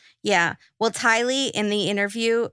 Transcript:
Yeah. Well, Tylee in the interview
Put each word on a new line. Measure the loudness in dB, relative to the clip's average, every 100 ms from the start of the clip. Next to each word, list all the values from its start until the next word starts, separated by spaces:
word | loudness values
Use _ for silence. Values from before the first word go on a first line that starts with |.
| -20 _
Yeah. | 0 2 2 -2 _ -2
Well, | -2
Tylee | 0 2 2 2 0 -2
in | -2 -2
the | 0 -2
interview | -2 -2 -2 0 0 -2